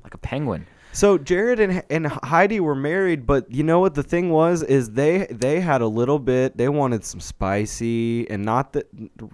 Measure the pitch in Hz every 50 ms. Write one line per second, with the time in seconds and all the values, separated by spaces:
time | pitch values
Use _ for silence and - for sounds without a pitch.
0 | - - - - - - - 139 151 131 95 80 85 - _ _ _ - - -
1 | - 202 196 165 139 139 180 180 208 240 247 220 214 190 185 185 - - - 160
2 | 160 151 - - - 123 151 165 190 202 226 214 175 156 143 135 139 147 165 190
3 | 196 185 170 147 120 110 143 135 120 - - 131 147 160 165 175 185 190 147 143
4 | 139 - - 175 180 180 165 156 160 170 175 165 156 - 135 139 123 110 107 123
5 | 139 151 170 190 196 - 120 107 120 131 151 175 185 170 143 131 117 110 107 117
6 | 120 123 143 151 131 123 127 127 131 131 - - 117 135 143 147 139 131 120 107
7 | - - - 92 - - - - 101 95 98 104 107 107 - - 117 117 117 117
8 | 117 117 117 117 120 - 107 98 101 107 113 127 139 - - 147 - - - -
9 | 113 - _ - 113 107